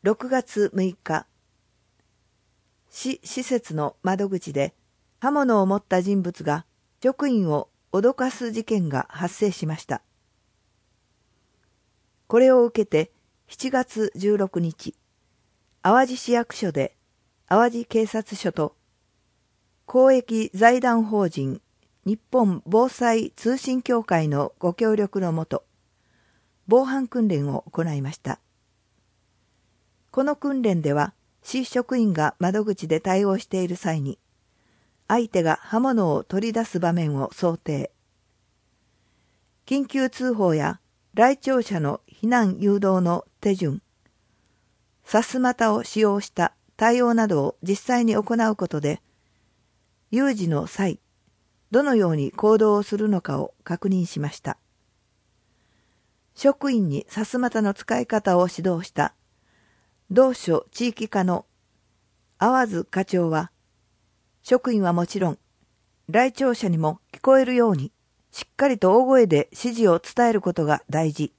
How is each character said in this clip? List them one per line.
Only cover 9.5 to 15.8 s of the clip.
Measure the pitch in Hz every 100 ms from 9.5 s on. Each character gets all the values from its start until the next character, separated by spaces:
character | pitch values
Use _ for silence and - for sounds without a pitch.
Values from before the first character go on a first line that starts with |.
し | - 156
ま | 156
し |
た。 | - 127 _ _ _ _ _ _ _ _ _ _ _ _ _ _ _ _ _ _ _ _ _ _ _
こ | 226
れ | 262
を | 254
受 | 240 233
け | 202
て、 | 156 160 _ _ _ _
七 | - 262
月 | 262 254 220 214 -
十 | 196 208
六 | 190 170
日、 | 170 156 - - _ _ _ _ _ _ _ _